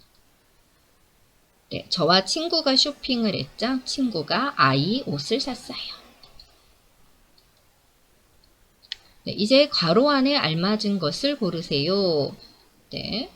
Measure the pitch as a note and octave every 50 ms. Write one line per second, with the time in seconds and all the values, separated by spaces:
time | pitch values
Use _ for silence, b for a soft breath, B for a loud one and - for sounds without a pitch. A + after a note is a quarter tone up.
0 | - _ _ _ _ _ _ _ _ _ _ _ _ _ _ _ _ _ _ _
1 | _ _ _ _ _ _ _ _ _ _ _ _ _ - F3+ - - - - F3+
2 | D3 D#3+ F3+ F#3+ F#3+ - - E4 D#4+ F4 F4 D#4+ D4+ C#4 C4 - - D4 C#4+ -
3 | - - B3 A#3 A3+ G#3 - - C#3 - - - G#3+ B3+ C4+ B3+ - - - C#4+
4 | C4 A#3+ G#3+ E3 F3 - F3 G#3+ C4 C#4+ - - C3+ C3+ C3 C#3 D3 F#3 A3+ C#4
5 | - F#3 D3+ C#3+ D3 - A3 C#4 - C#4 A#3+ - - - - - - - - -
6 | - - - _ - - - - - - _ _ _ _ _ _ _ _ _ _
7 | - _ _ _ _ _ _ _ _ _ _ _ _ _ _ _ _ _ _ _
8 | _ _ _ _ _ _ _ _ _ _ _ _ _ _ _ _ _ - - B
9 | B B B B - F3 - - G3+ A3 C4 C#4 D4 C#4+ - - F3+ D#3+ F3 A3+
10 | C#4 D4 C#4+ C4+ C4 C#4 D4 B3+ - D#3 D#3+ E3 F3+ G3+ A3 G#3+ G#3+ G3+ G3+ F#3+
11 | D#3+ C#3+ C#3+ - - C#4+ D4 - G#3+ E3+ E3+ E3 E3+ - D#3+ C#3 C#3+ F3 G3 G3+
12 | G3 F3+ D#3+ D3 C3+ - - B B B B B B B _ _ _ - - -
13 | - - - A3+ F#4 G4 -